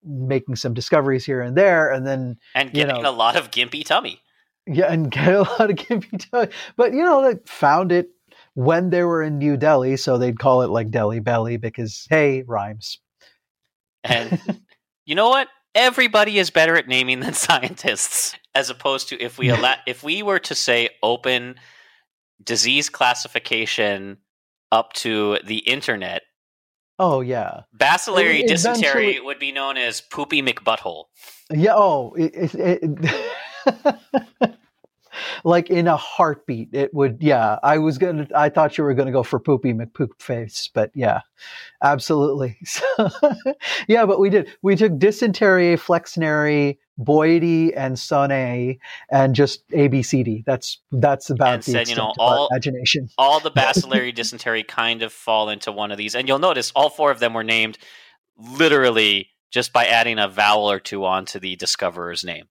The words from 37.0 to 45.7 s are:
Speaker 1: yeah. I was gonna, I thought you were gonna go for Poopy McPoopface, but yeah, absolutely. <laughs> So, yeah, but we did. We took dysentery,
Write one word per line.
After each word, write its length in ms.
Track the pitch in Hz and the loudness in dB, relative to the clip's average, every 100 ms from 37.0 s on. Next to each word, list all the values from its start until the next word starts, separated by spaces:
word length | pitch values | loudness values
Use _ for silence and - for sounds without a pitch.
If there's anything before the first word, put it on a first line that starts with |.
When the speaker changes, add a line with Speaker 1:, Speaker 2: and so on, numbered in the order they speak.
| 139 117 | -2 2
Speaker 1:
yeah. 360 | 151 131 110 107 | 2 4 2 2
I 140 | 135 151 | 2 2
was 180 | 156 131 | 2 0
gonna, 300 | 180 160 147 147 | -2 -2 -2 0
I 140 | 147 | 2
thought 280 | 156 151 - | 2 0 2
you 60 | |
were 100 | 147 | 0
gonna 180 | 127 131 | 0 2
go 120 | 127 | 0
for 160 | 117 131 | 0 -2
Poopy 340 | - 135 127 | 0 0 2
McPoopface, 960 | 113 117 - 127 _ - 120 107 - - | -2 -6 -4 -6 _ -8 -8 -6 -10 -6
but 180 | - 107 | -2 -2
yeah, 280 | 143 117 107 - _ - - - _ | 0 0 0 -4 _ -20 -20 -20 _
absolutely. 760 | 139 139 - 156 147 139 131 107 | 0 0 0 0 2 0 -4 -8
<laughs> 40 | - | -12
So, 440 | - 539 523 214 - 294 247 262 285 - - - | -6 -4 0 -2 2 0 0 -6 -6 -6 -8 2
yeah, 180 | 226 214 | 4 4
but 140 | 190 | 4
we 100 | 196 | 4
did. 200 | 202 160 - | 2 0 -4
We 140 | 190 190 | 0 4
took 220 | 214 151 | 4 4
dysentery, 760 | 190 208 233 185 208 185 175 | 2 2 -2 2 4 4 4